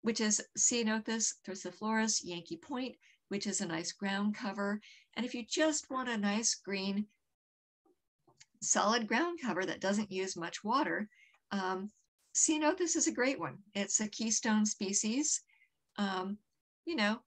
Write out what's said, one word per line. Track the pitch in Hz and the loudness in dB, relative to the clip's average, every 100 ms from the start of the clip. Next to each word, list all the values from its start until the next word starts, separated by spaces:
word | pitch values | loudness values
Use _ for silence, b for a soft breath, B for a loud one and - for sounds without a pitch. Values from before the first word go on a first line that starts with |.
which | 220 226 | 0 0
is | 214 208 - - | 2 2 -2 2
Ceanothus | - 240 220 220 214 226 220 - - | 2 4 2 0 0 0 0 -4 -10
thyrsophloris, | 190 180 175 214 220 220 - | -8 -8 -6 0 2 2 0
Yankee | 175 175 165 165 | -2 -8 -6 -12
Point, | - 254 254 - b b _ | -6 -6 -6 -8 b b _
which | 196 202 | -4 -2
is | 190 | -2
a | 185 | -2
nice | 165 175 | -2 -4
ground | - 196 196 208 | -4 -2 0 0
cover. | 214 240 196 202 208 B B B | 0 -4 -2 -2 -2 B B B
And | - | -6
if | 240 | -6
you | 247 226 | -6 -4
just | - 311 302 - | 2 2 2 -4
want | 262 247 | -4 -2
a | 226 | 0
nice | 202 208 233 - | 2 2 0 -2
green, | - 196 190 196 214 _ _ _ _ _ _ _ _ _ _ _ _ _ - _ | -2 -2 0 -2 -4 _ _ _ _ _ _ _ _ _ _ _ _ _ -20 _
solid | - 202 190 233 220 | 0 2 4 2 2
ground | 226 339 349 | 0 0 -2
cover | 247 175 185 | -2 -2 -2
that | - | -2
doesn't | 190 202 208 | 0 0 -2
use | 185 190 180 | -4 -4 -4
much | 165 - | -6 -6
water, | 208 254 202 170 214 b b b _ | 0 0 2 -2 -4 b b b _
um, | 202 185 185 196 _ _ _ _ | -2 -2 -2 -6 _ _ _ _
Ceanothus | - - 302 302 370 349 | 2 4 4 4 2 0
is | 330 320 | 2 0
a | |
great | 240 254 277 | 2 0 0
one. | 156 135 - | -6 -8 -8
It's | 196 196 - | -4 0 0
a | 214 | 0
keystone | - 226 220 226 214 | -2 0 0 2 4
species. | 214 - 196 202 214 247 302 - b b b _ _ - | 4 0 -2 0 0 0 0 -2 b b b _ _ -2
Um, | 202 190 190 208 _ _ _ _ | 0 0 -2 -6 _ _ _ _
you | - | -6
know | 320 208 226 | 2 2 0